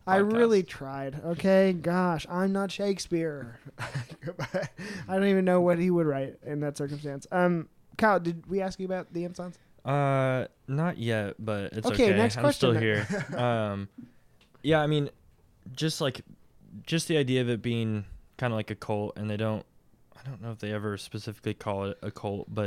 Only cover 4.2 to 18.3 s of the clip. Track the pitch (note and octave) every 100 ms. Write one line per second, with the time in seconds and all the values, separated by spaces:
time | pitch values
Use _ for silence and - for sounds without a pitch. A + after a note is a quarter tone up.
4.2 | D#3 - - F#3 C#3+ - G3+ F#3+ E3 F#3+
5.2 | G3+ F#3+ F#3 F3+ F3 E3+ F3+ F3 D#3 C3+
6.2 | C3+ - - D3 D3 D3 C#3+ D3 D3 C#3
7.2 | - F#3 F3+ E3+ - _ _ - A3 F#3
8.2 | E3+ E3 D#3+ G3 F#3+ F#3 F#3 F#3 - E3+
9.2 | F3 F3+ F3+ - _ _ B2+ C#3+ C#3 C3+
10.2 | C3 C3 - _ - C#3 E3+ - A#2 A2
11.2 | G2+ - A2 G#2 G2 A2 A#3+ - A3+ G3+
12.2 | A#3 G#2 D4 C#4+ B2+ A2 A2 G#2 G#2 G3
13.2 | C#3 C#3+ B2 A#2 G#2+ G2 G2 - - _
14.2 | _ _ _ _ C#3 D#3 D3+ D3+ C#3+ -
15.2 | _ _ _ _ - B2+ D#3 - C#3+ A2
16.2 | - - _ _ - G2+ - E3 - D#3
17.2 | B2+ B2+ A#2+ A#2 A#2+ A#2 A2 G#2+ G2+ -
18.2 | -